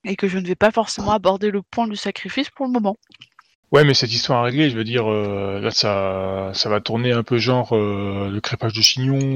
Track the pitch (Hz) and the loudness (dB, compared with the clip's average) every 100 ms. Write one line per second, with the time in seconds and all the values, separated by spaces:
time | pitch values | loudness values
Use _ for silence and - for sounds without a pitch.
0 | 196 196 202 185 175 185 214 226 214 - | -8 -2 -2 -2 -4 2 2 2 -2 -4
1 | 202 214 185 196 208 196 - - 226 208 | -2 0 2 0 0 -2 -4 -4 -4 -4
2 | 202 - 190 - 285 - 262 247 208 208 | -8 -8 -6 -6 -6 -6 -2 0 0 -2
3 | _ - - _ _ _ _ 139 147 123 | _ -20 -20 _ _ _ _ 6 6 4
4 | 117 117 - 123 120 135 151 113 110 120 | 0 -2 0 2 2 2 2 2 -2 0
5 | 110 107 104 101 98 98 107 - 110 98 | 0 0 0 -2 -4 -2 -2 0 0 0
6 | 95 95 95 95 95 95 110 104 - 113 | 0 -2 -4 -4 -4 -4 0 -2 0 -2
7 | 123 117 113 120 113 127 120 110 104 101 | 0 0 0 0 2 0 2 0 0 -2
8 | 101 101 98 101 - - 113 110 107 131 | -4 -4 -4 -4 -6 -4 -4 0 0 2
9 | 131 139 135 | 0 0 0